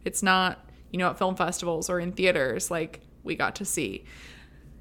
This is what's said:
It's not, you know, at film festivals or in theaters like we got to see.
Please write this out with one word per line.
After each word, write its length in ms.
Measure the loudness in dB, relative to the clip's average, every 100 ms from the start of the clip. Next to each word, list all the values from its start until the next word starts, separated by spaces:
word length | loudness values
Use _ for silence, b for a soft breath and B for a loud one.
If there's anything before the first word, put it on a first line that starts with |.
It's 180 | -6 0
not, 480 | 4 4 4 0 -12 B B
you 80 | 0
know, 120 | 0
at 80 | 2
film 160 | 0 2
festivals 540 | 0 -2 -2 -2 0
or 80 | -2
in 120 | -2
theaters 580 | 2 4 4 2 0 -2
like 300 | -2 -4 -8 -20 -12
we 100 | -6
got 220 | 0 0 -2
to 80 | -4
see. 380 | -2 -2 -4 -12 B B B B B B B